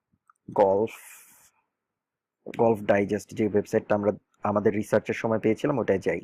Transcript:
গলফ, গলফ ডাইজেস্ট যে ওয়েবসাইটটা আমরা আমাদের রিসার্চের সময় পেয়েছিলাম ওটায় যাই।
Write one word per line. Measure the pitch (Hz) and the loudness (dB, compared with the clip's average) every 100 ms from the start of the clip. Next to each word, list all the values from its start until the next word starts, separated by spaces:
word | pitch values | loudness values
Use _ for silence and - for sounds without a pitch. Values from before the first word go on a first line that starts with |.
| _ _ _ _ - | _ _ _ _ -6
গলফ, | - 98 101 113 - - - - - _ _ _ _ _ _ _ _ _ _ 107 - | 2 4 4 -2 -6 -20 -20 -20 -20 _ _ _ _ _ _ _ _ _ _ -14 0
গলফ | 117 107 | 2 2
ডাইজেস্ট | 104 101 98 101 - | 2 2 2 -2 -4
যে | 101 107 | -4 0
ওয়েবসাইটটা | 101 95 110 - | 0 0 -2 0
আমরা | 104 101 101 _ _ | 0 0 -2 _ _
আমাদের | 107 104 104 | -2 0 0
রিসার্চের | 104 104 110 - | 0 0 0 0
সময় | 110 117 110 | -4 -2 0
পেয়েছিলাম | 110 110 147 139 | 0 0 -2 -2
ওটায় | 101 98 | 0 0
যাই। | 92 85 | 0 -4